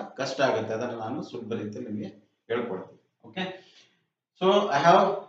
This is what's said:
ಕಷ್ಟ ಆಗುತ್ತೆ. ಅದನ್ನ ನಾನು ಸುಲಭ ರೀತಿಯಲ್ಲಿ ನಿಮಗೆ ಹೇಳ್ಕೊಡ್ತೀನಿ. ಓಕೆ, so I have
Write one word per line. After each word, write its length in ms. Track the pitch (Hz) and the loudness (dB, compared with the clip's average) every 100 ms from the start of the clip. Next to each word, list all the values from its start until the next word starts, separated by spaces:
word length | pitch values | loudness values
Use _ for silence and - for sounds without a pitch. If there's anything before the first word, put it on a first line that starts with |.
| - - | -6 -6
ಕಷ್ಟ 180 | 135 - 131 | -6 0 0
ಆಗುತ್ತೆ. 240 | 113 110 110 | 0 -2 -4
ಅದನ್ನ 180 | 120 117 110 | -4 -6 -6
ನಾನು 160 | 123 - | -8 -8
ಸುಲಭ 180 | 120 107 107 | -10 -6 -6
ರೀತಿಯಲ್ಲಿ 300 | 104 104 120 | -6 -10 -8
ನಿಮಗೆ 200 | 104 190 - _ _ - | -8 -8 -12 _ _ -4
ಹೇಳ್ಕೊಡ್ತೀನಿ. 480 | 120 107 92 - - _ _ 113 | -4 -4 -8 -10 -20 _ _ -12
ಓಕೆ, 160 | 185 185 - - _ _ _ _ _ _ - | -8 -8 -8 -18 _ _ _ _ _ _ 0
so 60 | 185 202 - 175 | 4 4 4 4
I 20 | 165 | 6
have 180 | 196 196 - | 6 6 0